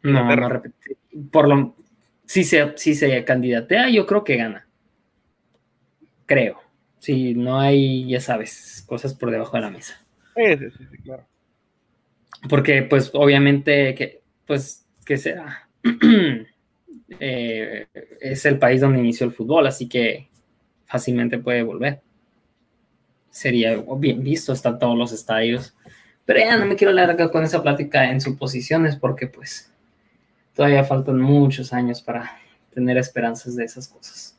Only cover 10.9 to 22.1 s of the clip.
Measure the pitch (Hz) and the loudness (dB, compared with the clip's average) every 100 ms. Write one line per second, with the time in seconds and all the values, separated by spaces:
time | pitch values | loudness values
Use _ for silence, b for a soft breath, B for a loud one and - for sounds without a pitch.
10.9 | 143 131 131 _ _ _ _ _ _ _ | -20 -20 -20 _ _ _ _ _ _ _
11.9 | _ _ _ _ - 135 143 139 139 131 | _ _ _ _ -18 0 0 4 2 4
12.9 | 139 131 143 143 139 143 143 143 143 135 | 2 2 4 4 6 4 2 2 2 2
13.9 | 131 131 - _ _ - 143 135 - _ | -2 -8 -10 _ _ -4 -4 -4 -14 _
14.9 | _ - 139 160 170 147 - _ _ 240 | _ -6 -4 -4 -8 -14 -18 _ _ -2
15.9 | 240 233 214 160 117 113 _ _ _ _ | 4 6 6 4 -2 -10 _ _ _ _
16.9 | - _ - 139 127 117 110 110 107 110 | -20 _ -12 -8 -6 -6 -8 -8 -12 -16
17.9 | - - - 131 135 147 139 123 127 139 | -20 -20 -14 -10 0 2 4 4 6 4
18.9 | 131 120 117 120 - 113 160 135 131 120 | 4 2 0 -4 -4 0 2 2 -2 -6
19.9 | 123 113 - - _ _ _ _ _ _ | -2 -2 -4 -14 _ _ _ _ _ _
20.9 | 123 127 123 120 120 123 120 117 87 139 | -6 -2 -2 -2 -4 -4 -2 -4 -6 -6
21.9 | 139 _ | -8 _